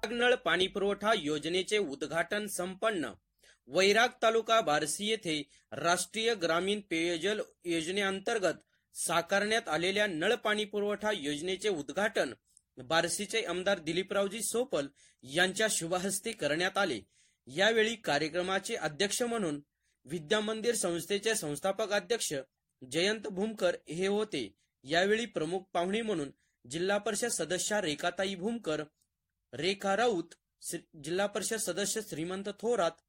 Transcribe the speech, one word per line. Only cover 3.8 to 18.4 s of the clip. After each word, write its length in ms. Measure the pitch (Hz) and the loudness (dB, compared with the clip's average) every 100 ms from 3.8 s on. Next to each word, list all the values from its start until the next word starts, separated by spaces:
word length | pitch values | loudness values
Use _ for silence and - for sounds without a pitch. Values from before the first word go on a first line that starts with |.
| 196 208 240 - | 6 6 4 4
तालुका 380 | 226 226 220 226 | 4 4 4 2
बार्शी 500 | 156 147 151 - 208 | 4 2 2 -2 -2
येथे 320 | 220 175 151 143 _ _ | -2 -2 -4 -4 _ _
राष्ट्रीय 640 | 110 160 175 - 214 226 | -2 2 2 0 -2 0
ग्रामीण 460 | 220 165 165 185 208 | 0 2 2 2 -2
पेयजल 600 | 202 165 170 170 180 214 - _ | -2 0 0 0 -2 -2 -6 _
योजनेअंतर्गत 920 | 175 165 160 196 196 190 196 233 180 147 _ _ _ | -4 -2 0 0 0 -2 -2 0 0 -2 _ _ _
साकारण्यात 760 | - - 170 170 202 208 226 220 | -8 0 2 4 2 2 0 0
आलेल्या 380 | 156 175 196 208 | 0 2 2 0
नळ 280 | 160 185 | 2 0
पाणी 300 | 233 220 208 | 2 0 0
पुरवठा 480 | 208 208 202 208 208 | -2 -2 -2 -2 -2
योजनेचे 560 | 208 143 147 175 185 214 | -2 -2 -4 -4 -2 -2
उद्घाटन 680 | 175 139 147 214 208 151 110 _ _ _ - | -2 -4 -2 0 0 -2 -4 _ _ _ -18
बार्शीचे 580 | 127 165 170 165 202 190 | 0 2 2 -2 -2 -2
आमदार 360 | 175 175 185 196 | -2 0 0 0
दिलीपरावजी 640 | 156 170 190 196 202 220 | 0 -2 0 0 0 -2
सोपल 440 | 208 226 254 156 139 _ - _ | -2 -2 0 -2 -2 _ -20 _
यांच्या 440 | 123 147 185 190 220 | -4 2 2 2 0
शुभहस्ते 600 | 208 165 180 190 190 226 | 0 -2 -2 -2 -4 -4
करण्यात 460 | 220 147 156 180 196 | -2 0 2 0 2
आले. 220 | 196 113 - _ _ _ - | 0 0 -6 _ _ _ -12
यावेळी 500 | 139 202 226 220 233 | 2 4 4 2 0
कार्यक्रमाचे 800 | - 147 156 165 | 0 0 2 -2